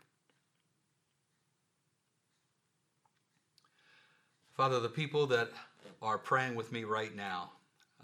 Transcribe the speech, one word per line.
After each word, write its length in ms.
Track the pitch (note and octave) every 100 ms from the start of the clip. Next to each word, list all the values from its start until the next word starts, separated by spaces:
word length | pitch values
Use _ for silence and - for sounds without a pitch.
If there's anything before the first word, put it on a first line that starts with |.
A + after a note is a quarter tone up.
| _ _ _ _ _ _ _ _ _ _ _ _ _ _ _ _ _ _ _ _ _ _ _ _ _ _ _ _ _ _ _ _ _ _ _ _ _ _ _ - _ _ _ _ _
Father, 260 | - C3+ B2+
the 100 | A#2
people 380 | D#3 D3 D3+ C#3+
that 240 | A#2+ A2+ - - _ - -
are 160 | A2 G#2+
praying 380 | - C3 C3 A#2
with 160 | A2
me 120 | A#2
right 320 | G#2+ G#2+ A2 G2+
now 360 | G2+ F2+ F2 - _ _ _ _